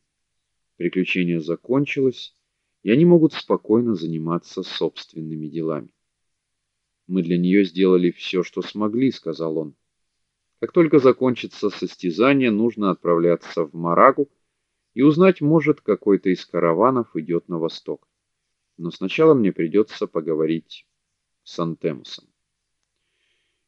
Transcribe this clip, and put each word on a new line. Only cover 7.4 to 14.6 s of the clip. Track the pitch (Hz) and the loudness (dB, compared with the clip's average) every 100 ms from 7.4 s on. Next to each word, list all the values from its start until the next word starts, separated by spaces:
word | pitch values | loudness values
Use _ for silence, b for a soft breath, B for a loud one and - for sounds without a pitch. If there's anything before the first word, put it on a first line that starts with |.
| 90 101 | 2 2
сделали | 92 85 92 92 87 | 2 2 4 4 2
всё, | - - 92 | -2 -6 -6
что | 85 95 | -4 -8
смогли", | - 104 107 113 131 | -10 -6 -4 -2 -2
сказал | - 85 78 80 78 | -2 -10 -8 -6 -6
он. | 76 _ _ _ _ _ _ _ _ - | -8 _ _ _ _ _ _ _ _ -12
"Как | 117 | -2
только | 180 160 151 | 2 4 6
закончится | 127 120 127 117 107 - 104 | 4 4 0 -2 -8 -6 -6
состязание, | - 90 - 90 80 131 139 127 | -4 -10 -6 -6 0 2 2 2
нужно | 104 117 110 98 | 2 0 0 -2
отправляться | 85 85 85 85 82 - - | -2 0 2 2 0 -4 -8
в | 78 | -8
Марагу | 82 85 85 127 139 139 _ _ _ | -6 -2 4 4 4 -4 _ _ _